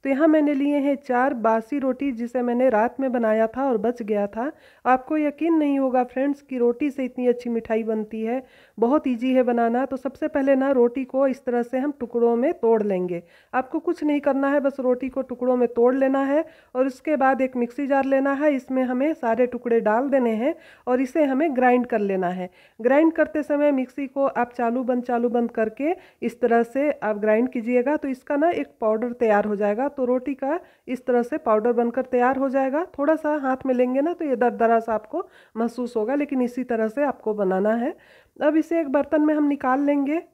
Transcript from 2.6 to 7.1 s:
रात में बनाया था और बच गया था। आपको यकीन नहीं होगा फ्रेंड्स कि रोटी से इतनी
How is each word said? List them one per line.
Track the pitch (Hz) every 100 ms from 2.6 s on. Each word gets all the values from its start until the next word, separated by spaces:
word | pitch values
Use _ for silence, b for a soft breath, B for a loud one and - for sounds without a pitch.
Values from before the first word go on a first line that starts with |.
| 254
रात | 214 233 240
में | 269
बनाया | 247 226 220 220
था | 247
और | 269 226
बच | 220 240
गया | 214 208 202
था। | 214 262 b b b -
आपको | 254 254 311
यकीन | 294 294 320
नहीं | 330 294 277
होगा | 262 254
फ्रेंड्स | 247 254 277 277
कि | _ 254
रोटी | 240 240 294
से | 269
इतनी | 254